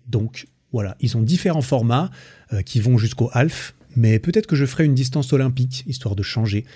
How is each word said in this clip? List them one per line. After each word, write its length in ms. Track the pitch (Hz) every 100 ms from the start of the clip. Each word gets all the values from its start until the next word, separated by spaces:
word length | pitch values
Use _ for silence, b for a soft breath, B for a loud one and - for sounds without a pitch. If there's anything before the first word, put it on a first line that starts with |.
| 123
Donc 400 | 110 110 - - _ -
voilà, 240 | 120 98 -
ils 180 | 123 117
ont 60 |
différents 400 | 110 175 190 156
formats, 480 | 127 131 113 123 185 B B B B
euh, 100 | 104
qui 180 | 90 117
vont 180 | 110 123
jusqu'au 320 | 110 - 120
half. 420 | 123 156 - - - _ 120
Mais 220 | 113 110
peut-être 300 | 170 220 214
que 80 | 147
je 100 | 139
ferai 180 | -
une 100 | 156
distance 380 | 131 127 147 131
olympique, 520 | 139 131 131 127 127 -
histoire 300 | 127 107 98
de 60 |
changer. 400 | 98 117 110 101 -